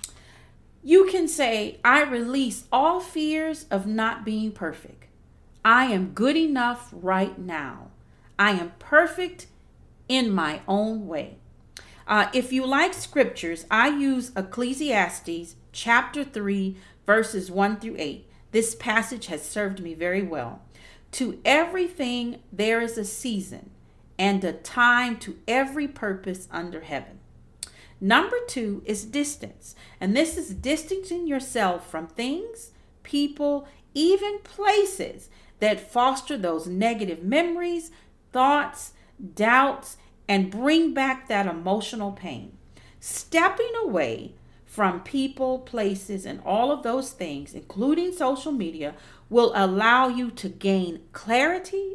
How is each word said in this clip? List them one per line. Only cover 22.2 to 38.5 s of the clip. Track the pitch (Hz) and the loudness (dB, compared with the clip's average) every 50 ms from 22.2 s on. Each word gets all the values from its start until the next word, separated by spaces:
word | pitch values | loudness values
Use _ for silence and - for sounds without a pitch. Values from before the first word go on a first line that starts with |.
| 240 240 240 - - - - | -4 -6 -8 -10 -14 -10 -6
there | 185 208 220 226 233 | -2 0 2 2 0
is | 240 233 226 | 0 -2 -4
a | - 185 | -6 -6
season | 190 - - - 254 220 196 175 - - - - - - - - - - - - - - - | -6 -8 -8 -6 -4 -4 -4 -4 -6 -10 -16 -18 -20 -20 -20 -20 -20 -20 -20 -20 -14 -4 0
and | 190 202 202 190 190 | 2 2 2 2 0
a | 175 156 | -2 -4
time | - - - - 247 240 240 240 240 247 247 233 220 | -6 -10 -6 0 4 4 6 6 4 2 0 -4 -6
to | - - 165 - - - | -10 -12 -14 -10 -4 -2
every | 226 262 269 262 269 302 294 285 | 0 0 0 0 -2 -4 -6 -6
purpose | 285 - - 208 190 190 - 190 180 185 - - | -6 -6 -4 -4 -4 -4 -6 -8 -8 -8 -10 -10
under | - 165 170 175 175 160 | -8 -8 -8 -8 -10 -12
heaven." | 160 160 147 135 - - - - - - - - - - - - - - - - - - - - | -10 -8 -8 -8 -8 -10 -16 -20 -20 -20 -20 -20 -20 -20 -20 -18 -18 -18 -16 -20 -20 -20 -10 -4
Number | 196 190 226 277 339 440 480 494 494 | 2 4 4 4 4 2 0 -4 -4
two | - - 269 226 208 202 - - | -4 -6 -4 -4 -4 -6 -6 -6
is | - 220 202 208 | -6 -6 -6 -6
distance. | 220 226 285 285 285 - - - 202 - - - - - - - - - - | -4 -2 -2 -2 -2 -4 -8 -12 -14 -16 -18 -20 -20 -20 -20 -20 -20 -12 -4
And | 185 190 208 | 0 2 2
this | 262 320 320 - | 4 2 2 0
is | - 302 - 190 | -4 -8 -8 -10
distancing | 190 - 254 302 302 311 - 381 381 381 - 339 349 349 | -6 -2 -2 -2 -2 -2 -4 -6 -6 -4 -6 -6 -4 -4
yourself | 320 285 262 262 - - 240 208 185 175 170 - - | -2 -2 -4 -4 -4 -2 0 0 0 0 -2 -6 -8
from | - 160 - | -10 -10 -10
things, | - - - 233 254 285 349 440 466 440 - - - - - - _ _ _ - | -8 -8 -6 -4 -4 -4 -4 -6 -8 -12 -14 -18 -20 -20 -20 -20 _ _ _ -10
people, | - - 285 285 285 285 - 294 285 285 285 285 - - - _ _ - | -4 -2 0 0 0 -2 -2 0 0 0 0 -4 -8 -16 -20 _ _ -2
even | 277 311 339 381 392 392 415 415 403 | 2 4 4 4 4 2 0 -4 -6
places | - - - - 403 403 415 415 403 381 - - - - - - - - - - - - - - | -10 -12 -10 -2 0 2 4 4 4 2 0 -6 -8 -8 -10 -12 -18 -20 -20 -20 -20 -20 -4 0
that | 208 214 208 202 | 0 2 2 0
foster | - - - 240 247 262 262 262 - - 302 | -4 -2 0 2 4 4 2 0 -4 -6 -6
those | 254 190 175 165 160 160 | -4 -2 -2 -2 -2 -4
negative | 180 180 185 214 233 240 214 208 190 165 165 175 | -4 -2 0 0 0 0 0 -4 -4 -6 -6 -2
memories, | 190 247 302 349 349 339 349 349 349 349 339 330 - - - _ _ _ _ _ _ - | 0 2 2 2 2 0 -2 -2 -2 -4 -4 -6 -8 -14 -20 _ _ _ _ _ _ 0
thoughts, | 254 254 277 | 2 4 4